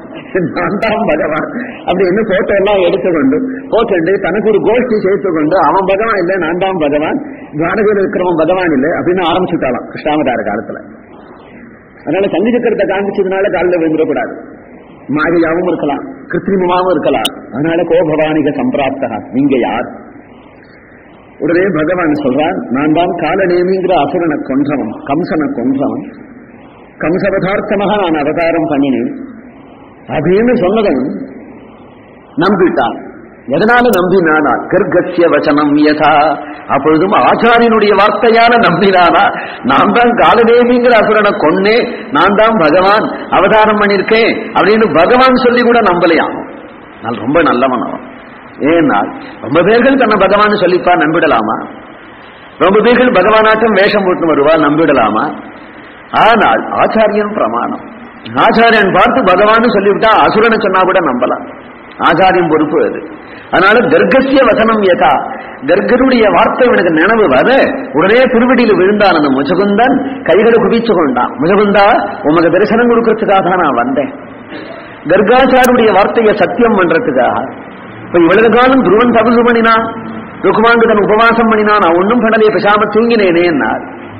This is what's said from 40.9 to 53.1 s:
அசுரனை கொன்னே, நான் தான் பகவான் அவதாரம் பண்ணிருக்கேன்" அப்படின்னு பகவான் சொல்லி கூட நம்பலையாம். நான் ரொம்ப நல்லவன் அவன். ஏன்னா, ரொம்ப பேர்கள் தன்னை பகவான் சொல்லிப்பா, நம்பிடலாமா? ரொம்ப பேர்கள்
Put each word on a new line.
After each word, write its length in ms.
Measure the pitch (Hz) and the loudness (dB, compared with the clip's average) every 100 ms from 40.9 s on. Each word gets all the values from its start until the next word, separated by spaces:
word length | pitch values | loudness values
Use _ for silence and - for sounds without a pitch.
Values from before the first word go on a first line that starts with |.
| 226 | 2
அசுரனை 380 | 202 214 202 196 | 2 2 0 0
கொன்னே, 400 | 156 185 196 233 185 - - | 0 0 0 0 -2 -6 -6
நான் 240 | 143 185 202 | 0 2 2
தான் 220 | 220 220 | 2 2
பகவான் 480 | 156 175 190 208 156 - - | 2 2 2 2 -2 -6 -4
அவதாரம் 500 | 147 185 214 214 208 | 0 2 4 2 2
பண்ணிருக்கேன்" 520 | 202 202 - 220 220 120 - | 0 0 0 0 2 -2 -4
அப்படின்னு 340 | - 175 220 220 147 | -2 2 2 2 2
பகவான் 480 | 180 247 262 247 247 | 2 4 4 4 2
சொல்லி 180 | 247 | 2
கூட 180 | 233 240 | 2 2
நம்பலையாம். 560 | 208 175 175 156 98 - - - - - - - | 2 2 2 0 -2 -6 -12 -16 -20 -20 -20 -14
நான் 200 | 113 113 | -10 -8
ரொம்ப 180 | 110 160 | -2 0
நல்லவன் 380 | 151 120 135 123 | 2 0 0 -2
அவன். 240 | 82 - - - - - - - | -6 -8 -14 -20 -20 -20 -20 -4
ஏன்னா, 380 | 143 170 147 104 110 - - - | 0 2 2 0 -2 -6 -16 -14
ரொம்ப 180 | - 151 | -4 0
பேர்கள் 360 | 180 226 247 269 | 2 2 2 2
தன்னை 180 | 226 214 | 2 2
பகவான் 400 | 190 202 208 208 | 2 2 2 2
சொல்லிப்பா, 320 | 180 180 180 175 | 0 0 0 0
நம்பிடலாமா? 600 | 156 170 160 120 110 117 - - - - - - - - - - | 0 0 0 0 -2 -6 -8 -16 -20 -20 -20 -20 -20 -20 -20 -2
ரொம்ப 180 | 170 208 | 0 2
பேர்கள் 300 | 214 247 254 | 2 2 2